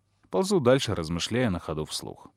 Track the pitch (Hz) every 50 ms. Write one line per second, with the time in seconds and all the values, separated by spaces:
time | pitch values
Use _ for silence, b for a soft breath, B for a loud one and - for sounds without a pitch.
0 | _ _ _ _ _ - - 185 190 190 208 180 123 120 131 139 - - 98 90
1 | 82 78 87 85 - - 107 120 127 113 87 78 - - 78 76 78 - - -
2 | - - - - - - _